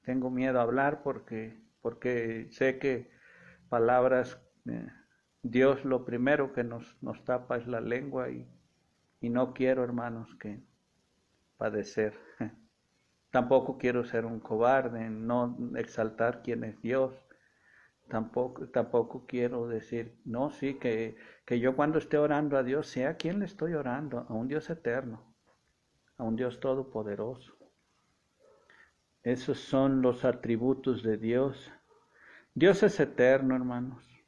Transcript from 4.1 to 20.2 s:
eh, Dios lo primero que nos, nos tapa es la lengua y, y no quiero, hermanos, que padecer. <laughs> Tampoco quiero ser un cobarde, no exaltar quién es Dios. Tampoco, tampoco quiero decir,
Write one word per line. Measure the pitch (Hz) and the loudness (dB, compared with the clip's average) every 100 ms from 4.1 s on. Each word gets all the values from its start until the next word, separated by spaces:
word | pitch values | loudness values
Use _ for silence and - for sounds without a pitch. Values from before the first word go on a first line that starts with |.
| 127 123 - _ _ - | 4 0 -8 _ _ -8
eh, | 60 - - _ _ _ _ | -8 -10 -18 _ _ _ _
Dios | 123 123 131 135 | 0 6 6 6
lo | 139 127 | 0 -2
primero | 127 120 127 147 139 | -2 0 2 2 0
que | - | -2
nos, | 120 117 - _ | -4 -6 -14 _
nos | 127 113 | -10 -8
tapa | - 123 123 123 | -2 -2 -2 -6
es | 120 | -4
la | 120 | -6
lengua | 113 123 143 131 127 | -2 -4 -4 -6 -6
y, | 123 123 - _ _ _ _ _ _ | -8 -14 -20 _ _ _ _ _ _
y | 120 | -2
no | 120 123 | 0 0
quiero, | - 131 131 | 2 2 2
hermanos, | 123 120 120 117 110 - | 0 -4 -6 -8 -12 -14
que | 104 104 - _ _ _ _ _ _ _ _ _ | -12 -12 -16 _ _ _ _ _ _ _ _ _
padecer. | 110 107 98 - 107 - - - | -4 -2 -4 -2 -2 -4 -20 -10
<laughs> | 110 - _ _ _ _ _ _ _ | -10 -10 _ _ _ _ _ _ _
Tampoco | 127 120 131 123 135 | 0 4 4 4 -2
quiero | 127 123 | 0 0
ser | 120 117 | 0 -4
un | 113 113 | -4 -8
cobarde, | - 110 120 135 127 117 113 | -4 2 4 4 2 -6 -8
no | 110 113 123 120 123 120 123 | -6 -2 0 0 -4 -6 -6
exaltar | 110 - 110 110 117 120 | -6 -2 -4 0 0 0
quién | - 117 | -6 -6
es | 113 107 | -6 -8
Dios. | 117 131 131 131 _ _ _ _ _ _ _ _ _ | -2 0 0 -4 _ _ _ _ _ _ _ _ _
Tampoco, | 113 110 123 127 127 131 | -6 -4 -4 -4 -6 -4
tampoco | 123 117 120 117 127 - | -2 2 0 0 -6 -6
quiero | 123 120 123 117 | -2 -2 -2 -4
decir, | 113 - 117 117 - | -6 -6 -8 -8 -12